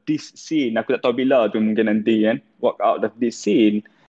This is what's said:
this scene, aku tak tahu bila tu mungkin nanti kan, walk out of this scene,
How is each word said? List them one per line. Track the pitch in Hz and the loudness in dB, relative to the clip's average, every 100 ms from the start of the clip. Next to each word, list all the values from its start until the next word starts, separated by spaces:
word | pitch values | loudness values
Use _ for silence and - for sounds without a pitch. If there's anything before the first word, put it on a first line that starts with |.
| - | -6
this | 151 - | -6 -6
scene, | - - 156 127 113 | -18 -4 -2 -2 -2
aku | - | -2
tak | 131 | -2
tahu | 127 120 | -2 0
bila | 131 127 107 | 2 2 2
tu | 110 | 0
mungkin | 107 110 110 | 0 0 0
nanti | 107 110 110 | 0 0 2
kan, | 107 131 - - | 2 -2 -6 -6
walk | 120 - | -4 0
out | 107 98 | 0 0
of | 107 117 | -4 -4
this | 120 | -6
scene, | - 147 180 107 104 - _ _ _ | -4 0 2 2 0 -6 _ _ _